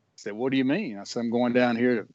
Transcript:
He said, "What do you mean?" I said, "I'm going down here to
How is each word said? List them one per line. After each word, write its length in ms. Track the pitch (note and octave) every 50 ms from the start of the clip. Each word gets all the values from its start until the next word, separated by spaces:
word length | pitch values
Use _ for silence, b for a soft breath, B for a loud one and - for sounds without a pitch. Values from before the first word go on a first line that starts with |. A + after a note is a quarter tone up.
| _ _ _
He 80 | -
said, 100 | - G#2
"What 180 | G2+ A2 B2 C3+
do 60 | C3+
you 80 | C3+ B2+
mean?" 340 | C3 D3+ G#3 G#3+ C3+ G#2 G2
I 60 | G2
said, 160 | - - A#2+
"I'm 100 | A#2 A#2
going 220 | A#2 A#2+ B2 A#2+
down 240 | A#2+ B2 B2 A#2+ A#2+
here 260 | A#2 B2 B2 B2 G#2+
to 60 | F2+ -